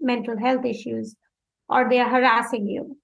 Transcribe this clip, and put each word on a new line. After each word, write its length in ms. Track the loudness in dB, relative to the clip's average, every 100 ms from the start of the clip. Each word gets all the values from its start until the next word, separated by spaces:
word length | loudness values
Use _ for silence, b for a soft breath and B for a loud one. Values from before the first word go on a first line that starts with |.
mental 360 | -2 -2 -2 -2
health 280 | 0 0
issues, 500 | 0 -4 -6 -8 -8 -12 _ _ _ _ -2
or 200 | 2 4
they 120 | 2
are 100 | 2
harassing 560 | 4 4 4 0 -2 -4
you. 320 | -6 -8 -14